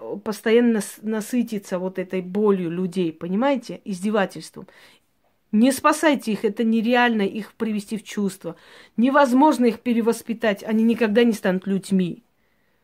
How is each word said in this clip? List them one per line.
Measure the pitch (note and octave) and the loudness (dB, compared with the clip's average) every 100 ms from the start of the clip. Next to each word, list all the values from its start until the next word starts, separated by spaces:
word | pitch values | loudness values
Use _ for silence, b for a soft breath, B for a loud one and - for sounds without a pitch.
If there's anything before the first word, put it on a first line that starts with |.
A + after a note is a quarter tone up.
| A2+ E3+ | -4 -10
постоянно | A3 G3+ A#3 A3+ A#3+ A3 | -8 -6 2 4 4 2
с-, | - - | -2 -10
насытиться | G#3+ A3 G#3 B3 A#3 G#3 - F3+ | -6 -6 -4 -4 -2 -6 -6 -6
вот | F#3 F#3+ | -6 -8
этой | F#3 F#3 | -6 -6
болью | F3+ F#3+ G#3+ G3 E3+ | -6 0 2 2 -2
людей, | E3+ F#3 F3+ E3+ | -4 -4 -2 -4
понимаете, | D#3 E3+ F#3+ C4+ C#4 - F3 | -4 -6 -2 0 -2 -4 -14
издевательством. | - F3+ G3+ G#3+ F#3 - E3 - - b b b _ _ _ _ _ | -10 -6 -2 -2 -2 -6 -18 -20 -20 b b b _ _ _ _ _
Не | G#3+ B3 | 2 2
спасайте | C4+ D4+ D#4 E4 C4+ - | 4 2 2 2 0 -2
их, | G3+ | -2
это | A3 G#3 | -2 -2
нереально | A3+ A3+ A3 B3 A#3+ A3 | 0 0 2 2 2 0
их | G3 A3 G3 | -2 -4 -12
привести | _ A3+ G#3 G3+ G#3+ | _ -6 -6 -6 -10
в | |
чувство. | - - G3 - E3+ - B B B - | -8 -4 -4 -4 -14 -14 B B B 0
Невозможно | B3 C#4 C#4 B3+ D#4 B3 B3 | 2 4 4 6 4 4 2
их | - | 0
перевоспитать, | B3 A3+ A3+ A#3 - A3+ A3+ G3+ | -2 0 0 -2 -4 -4 -2 -2
они | - A3 | -2 2
никогда | A3+ A#3 A3+ G#3 | 2 2 2 4
не | A#3+ | 4
станут | G#3+ G3 F#3 F#3+ | 2 -2 -2 -2
людьми. | F#3+ - F#3+ F3 - _ _ _ _ _ _ | -4 0 0 0 -4 _ _ _ _ _ _